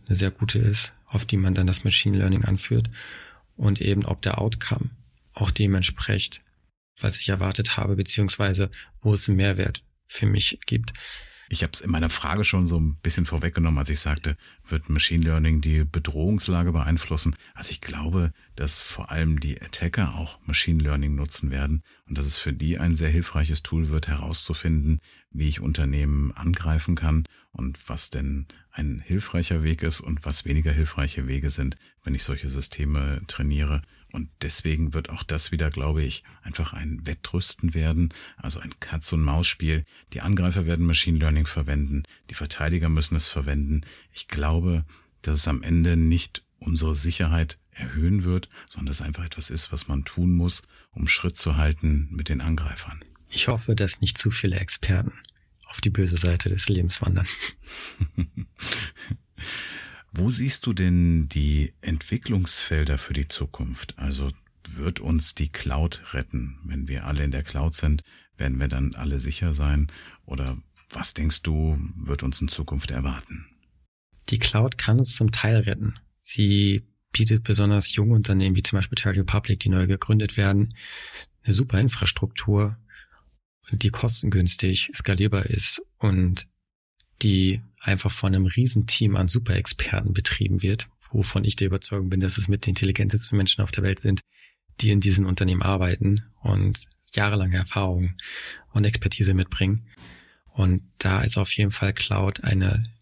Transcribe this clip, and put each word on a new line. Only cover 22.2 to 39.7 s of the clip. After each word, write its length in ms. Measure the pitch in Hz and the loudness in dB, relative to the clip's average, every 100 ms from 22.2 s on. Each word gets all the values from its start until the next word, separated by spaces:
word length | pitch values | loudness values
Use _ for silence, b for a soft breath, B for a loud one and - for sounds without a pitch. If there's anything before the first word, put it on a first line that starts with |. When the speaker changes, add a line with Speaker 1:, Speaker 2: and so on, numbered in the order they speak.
| 71 | -4
Speaker 2:
es 100 | - | -4
für 160 | 80 | -4
die 260 | 65 76 87 | -2 -2 0
ein 160 | 85 | 0
sehr 160 | 78 78 | 2 2
hilfreiches 540 | 80 82 76 76 78 | 2 0 0 0 0
Tool 240 | - 82 78 | -2 -2 0
wird, 180 | 76 78 | 0 -2
herauszufinden, 920 | 73 76 78 - 78 85 78 73 76 B B B | -4 -2 0 0 0 0 2 2 0 B B B
wie 160 | 71 76 | -2 -2
ich 100 | 73 | 0
Unternehmen 720 | 58 80 69 71 71 71 69 | -2 0 0 2 2 2 0
angreifen 600 | - 80 82 78 80 - | -2 -2 -2 0 0 0
kann 300 | 82 78 80 76 b b | 0 2 2 0 b b
und 380 | - 65 71 - | -8 -8 -8 -8
was 220 | - - | -4 -2
denn 360 | 67 69 69 71 B B | -2 -4 -4 -6 B B
ein 300 | - 73 58 | -6 -4 -4
hilfreicher 640 | - 92 - 87 85 82 | -2 -2 -2 -2 0 0
Weg 180 | 78 78 | 0 0
ist 180 | 80 - | 0 -2
und 240 | - 76 | -2 -6
was 200 | 73 - | -2 -2
weniger 260 | - 73 78 | 0 2 2
hilfreiche 560 | 76 78 - 67 - 64 | 2 0 0 -4 -4 -4
Wege 240 | 69 71 | -2 -2
sind, 240 | 71 67 - b b | -2 -4 -6 b b
wenn 100 | - | -6
ich 80 | 67 | -4
solche 260 | - 69 67 | -2 -4 -4
Systeme 720 | 67 67 - 73 73 69 67 69 | -4 -4 -2 0 0 0 -2 -6
trainiere. 560 | - 71 73 73 73 - b b | -4 0 0 0 -2 -4 b b
Und 160 | 80 76 - | -10 -10 -8
deswegen 500 | 82 - 80 78 78 | -2 0 0 0 0
wird 160 | 78 - | -4 -6
auch 140 | - | -2
das 300 | - 78 - | 0 2 0
wieder, 180 | 80 78 | 0 -2
glaube 320 | 73 71 78 | -2 0 0
ich, 220 | 67 - - B | 0 -4 -12 B
einfach 300 | - - 80 | -10 -6 -6
ein 340 | - 76 62 78 | -6 -6 -6 -8
Wettrüsten 680 | 82 - 87 - - 87 | -10 -6 -2 0 0 0
werden, 380 | 80 80 80 82 - B B | 0 2 2 0 -2 B B
also 220 | - 78 | -10 -8
ein 140 | - - | -10 -14
Katz-und-Maus-Spiel. 1040 | - 80 - 80 76 78 87 - 78 | -8 -4 0 2 2 2 2 0 0